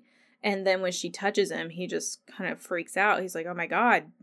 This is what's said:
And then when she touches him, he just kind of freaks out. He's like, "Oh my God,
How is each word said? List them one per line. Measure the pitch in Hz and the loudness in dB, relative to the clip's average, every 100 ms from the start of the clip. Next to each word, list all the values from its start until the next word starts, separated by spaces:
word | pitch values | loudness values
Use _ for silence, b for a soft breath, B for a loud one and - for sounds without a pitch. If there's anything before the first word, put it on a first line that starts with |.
| b b b b | b b b b
And | 208 196 | -2 2
then | 190 185 | 2 2
when | 185 | 0
she | 180 175 | -2 -6
touches | - 202 202 185 | -2 -2 0 -2
him, | - 165 | -4 -6
he | 170 180 | -6 -4
just | 165 - - | -4 -4 -8
kind | - - 175 | -12 -8 -6
of | - | -6
freaks | - 175 165 | -4 -4 -2
out. | 185 208 175 | 2 4 4
He's | 185 | 0
like, | 165 170 | -6 -6
"Oh | |
my | 175 160 | -4 0
God, | 175 240 180 - - | 4 6 4 2 -14